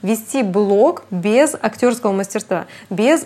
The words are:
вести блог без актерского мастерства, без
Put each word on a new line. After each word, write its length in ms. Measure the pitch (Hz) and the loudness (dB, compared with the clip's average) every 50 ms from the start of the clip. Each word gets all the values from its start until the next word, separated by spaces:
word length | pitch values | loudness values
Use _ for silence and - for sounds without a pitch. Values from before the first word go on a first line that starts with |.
вести 420 | - 190 226 220 220 - - 269 220 | -4 -2 -2 -4 -4 -6 -4 -2 -2
блог 600 | 190 175 208 208 196 202 202 247 330 339 - - - | 0 0 0 2 2 4 4 4 2 2 -2 -8 -8
без 440 | 190 180 170 208 220 262 302 294 - | -6 -4 0 2 2 4 2 2 0
актерского 560 | - - 214 - - 247 247 247 247 - 208 | -4 -4 -4 -2 0 0 0 0 0 -2 -2
мастерства, 540 | 196 196 202 196 - - - - 185 165 - - - - - - | -2 -2 -4 -4 -6 -8 -4 -4 -6 -6 -6 -10 -16 -20 -14 -8
без 360 | 190 180 220 262 320 320 - | -4 0 2 2 2 2 0